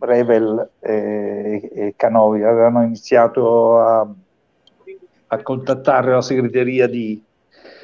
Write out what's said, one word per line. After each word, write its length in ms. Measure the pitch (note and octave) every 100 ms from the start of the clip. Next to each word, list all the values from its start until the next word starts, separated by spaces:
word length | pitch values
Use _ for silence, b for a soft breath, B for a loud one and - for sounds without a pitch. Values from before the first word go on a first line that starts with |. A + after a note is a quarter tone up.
Revel 680 | A#2+ A#2+ A#2+ A2+ A2 A2 - _
e, 880 | - G#2+ G#2 G#2+ G2+ G2+ G#2 G#2+ G#2
e 220 | - G#2 -
Canovi, 460 | A#2 A2+ G#2+ G#2+
avevano 400 | G#2+ A#2 A#2 A#2+
iniziato 1000 | A#2 A2+ - B2+ A#2 B2+ A#2+ A#2 A2+ A#2
a, 260 | A2+ A2+ G#2+ G2 _ _ _ _ _ _ - - - _ _
a 140 | A2
contattare 680 | - C3 C3 C3 C#3 C3 B2
la 100 | B2+
segreteria 680 | B2 C3 A#2+ B2 B2 C3 B2
di, 360 | A#2+ A2 G#2+ _ _ _ B B B